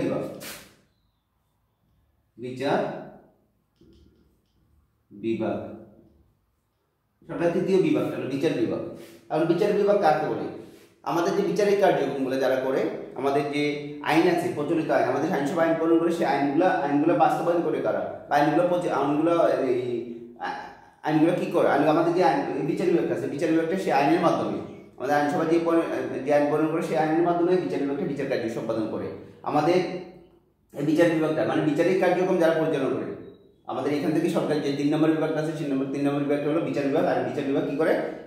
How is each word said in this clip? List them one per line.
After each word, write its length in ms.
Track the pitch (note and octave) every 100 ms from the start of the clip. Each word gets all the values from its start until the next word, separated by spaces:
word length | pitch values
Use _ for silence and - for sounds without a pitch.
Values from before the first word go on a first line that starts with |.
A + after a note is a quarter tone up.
বিভাগ। 220 | C3+ - - - - - - _ _ _ _ _ _ _ _ _ _ _ _ _ _ _ _ -
বিচার 400 | B2 B2+ C#3 - - - - - _ _ _ _ _ _ - - _ _ _ _ _ _ _ _ _ _ _
বিভাগ, 460 | G#2 A2 A2+ G#2+ - - - - - _ _ _ _ _ _ _ _ _ _ _ _ -
সরকারের 260 | - E3+
তৃতীয় 260 | F3+ - F#3
বিভাগটা 340 | D#3+ B2+ - B2
হলো 120 | B2+
বিচার 240 | C3+ D#3+ B2
বিভাগ। 220 | G#2 - - - - - -
এখন 140 | D#3 E3+
বিচার 240 | F3+ G3+
বিভাগ 240 | G3+ G3+ F#3
কাকে 240 | D#3+ D#3 C#3+
বলে? 200 | A2 - - - - - _
আমাদের 300 | - E3 F#3+ G3
যে 60 |
বিচারিক 360 | F3 F3 G3+ G3
কার্যক্রমগুলো 560 | F#3 - C#3 C3 C3 C3+
যারা 160 | C3 C3
করে, 240 | C3 D3+ A3 - -
আমাদের 280 | - C#3 D3 D3+
যে 100 | D3 D3 C#3+ - -
আইন 220 | B2+ D#3 F3+
আছে, 240 | E3+ -
প্রচলিত 360 | D3 C#3+ E3 D3
আইন, 180 | C3 -
আমাদের 240 | C#3 E3
আইনসভা 300 | D3 C#3+ E3+
আইন 120 | E3 D#3
প্রণয়ন 200 | E3 E3
করে, 140 | E3+
সেই 140 | - C#3+
আইনগুলা, 420 | C#3+ C#3+ D3 F3+
আইনগুলা 440 | - C#3+ C#3+ E3+
বাস্তবায়ন 460 | - D#3+ - E3 E3+
করে 160 | C3 -
কারা, 200 | G#2+ G2 - - -
বা 60 | C#3+
আইনগুলো 260 | D3+ F3 F3
প্রচ-, 260 | F3 D3+ C3
আইনগুলো 340 | D3 D3+ E3 E3+ D3
এই 320 | C3 C3 A#2+ A#2+ A#2 - - - -
আ-, 200 | F2+ - - - - _
আইনগুলো 300 | C#3+ D#3 E3
কি 140 | - -
করে? 180 | E3 A2+
আইন, 140 | - D3+
আমাদের 240 | D#3 E3+
যে 80 | F3+
আইন, 140 | - - - - D#3+
বিচার 200 | - F3+
বিভাগটা 280 | E3+ -
আছে, 120 | - C3+
বিচার 220 | C#3+ E3
বিভাগটা 260 | D#3+ E3 F#3+
সেই 140 | F3
আইনের 280 | C#3+ D3 F3
মাধ্যমে, 380 | E3+ - - - - - - -
আমাদের 180 | C3+ D3
আইনসভা 280 | D3 C#3+
যে 140 | D#3+ E3
পরি-, 600 | E3+ E3 D3+ C3+ A#2+ B2+
যে 60 | C3+
আইন 100 | D3 C#3+
প্রণয়ন 220 | D3+ D#3
করে, 100 | D#3
সেই 140 | - D#3+
আইনের 260 | D#3 E3
মাধ্যমে 300 | F3 E3+ F3 F#3
বিচার 240 | C#3 C#3
বিভাগটা 240 | C#3 C#3
বিচার 220 | F#3 C3+ B2+
কার্য 220 | A#2 A2+
সম্পাদন 300 | C#3+ A2+ A2 G2+
করে। 180 | F#2+ F#2+ - - -
আমাদের 360 | - C#3+ D#3 F#3 E3+ F3+ - - - _ _ _ _
এই 100 | - D3
বিচার 220 | D#3+ E3
বিভাগটা, 300 | D#3+ D#3 D#3
মানে 180 | - D#3
বিচারিক 340 | D3+ D#3 E3+ F#3
কার্যক্রম 360 | F3+ F3+ F#3 F#3
যারা 160 | D#3+ D#3+
পরিচালনা 300 | D3+ C#3+ C3 A2
করে, 120 | - - - - _ _ -
আমাদের 240 | A#2+ C#3+
এখান 200 | D3 D#3+
থেকে 160 | D#3 E3
সরকার 260 | E3+ D3 D3+
যে 80 | C#3
তিন 160 | C#3 C#3+
নম্বর 160 | D#3 D#3+
বিভাগটা 300 | D#3 D#3 D3+
আছে, 120 | D#3 D3+
সেই 100 | C#3+
নম্বর, 180 | C3+ C3+
তিন 100 | C#3 C#3+
নম্বর 160 | C#3+
বিভাগটা 260 | C#3 D3 D3
হলো 100 | E3
বিচার 240 | - C#3+
বিভাগ। 200 | C3+ C3+
আর 140 | - - -
বিচার 160 | D3
বিভাগ 200 | C3+ C#3+ C#3
কি 60 | C#3
করে? 160 | E3 - - -